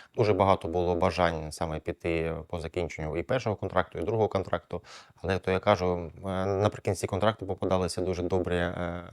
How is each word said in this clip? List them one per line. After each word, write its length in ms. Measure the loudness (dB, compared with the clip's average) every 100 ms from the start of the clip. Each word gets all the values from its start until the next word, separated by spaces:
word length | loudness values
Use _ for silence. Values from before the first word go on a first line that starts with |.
| -6
Дуже 180 | 0 2
багато 360 | 6 6 6 2
було 260 | 0 0
бажань 580 | 2 2 4 2 0 -6
саме 280 | -6 -4 -4
піти 540 | -6 -6 -2 0 -2 -4 -6
по 120 | -8
закінченню 560 | -6 -4 -4 -4 -6 -4
і 60 |
першого 340 | -2 -2 -2 -4
контракту, 420 | -2 0 0 -2
і 40 |
другого 260 | -2 2 2
контракту. 540 | 0 -2 -4 -4 -10 -10 -20 -20 _
Але, 160 | -2 -2
то 120 | 0
я 100 | 2
кажу, 260 | 4 4 4 0 -4 -8 -4
е, 200 | -2 0
наприкінці 600 | 2 2 2 -4 -2 -2
контракту 400 | 0 0 0 -4
попадалися 540 | -4 0 2 0 -2
дуже 200 | -2 -2
добрі, 340 | 0 0 0 0
е, 460 | 0 -2 -6 -6 -10